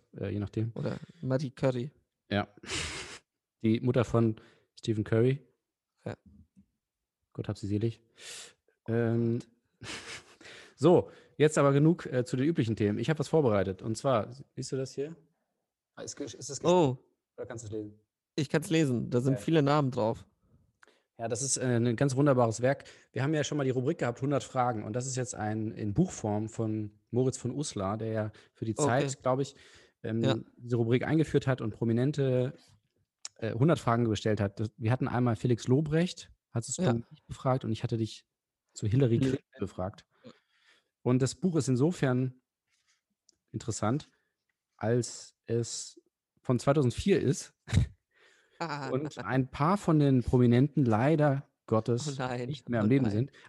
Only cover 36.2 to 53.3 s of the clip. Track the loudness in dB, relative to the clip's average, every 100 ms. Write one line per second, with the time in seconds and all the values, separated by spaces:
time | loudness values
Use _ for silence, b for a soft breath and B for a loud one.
36.2 | -18 _ _ -8 -6 -2 0 0 -4 -18
37.2 | -18 -6 -2 -2 -2 -4 -4 -2 -4 -8
38.2 | _ _ _ _ _ -6 0 4 4 4
39.2 | 2 0 _ -10 -8 -6 -8 -8 -20 b
40.2 | -20 b b b b b b _ 2 2
41.2 | 2 0 0 0 2 2 2 2 0 2
42.2 | -2 -6 _ _ _ _ _ _ _ _
43.2 | _ _ _ -12 -8 -2 -2 -2 -6 _
44.2 | _ _ _ _ _ -6 0 0 0 -8
45.2 | -18 _ -4 -4 -4 -8 -14 -18 _ _
46.2 | _ _ -2 0 2 2 2 0 2 2
47.2 | 2 -2 -6 _ 0 0 0 -4 _ b
48.2 | b b b b -8 -6 -4 -4 -4 -8
49.2 | -2 0 0 0 0 0 2 4 6 4
50.2 | 4 4 6 6 4 2 2 4 4 4
51.2 | 2 0 -4 _ -2 0 0 -2 -4 -6
52.2 | -6 -6 -8 -8 -4 0 4 4 2 0
53.2 | -2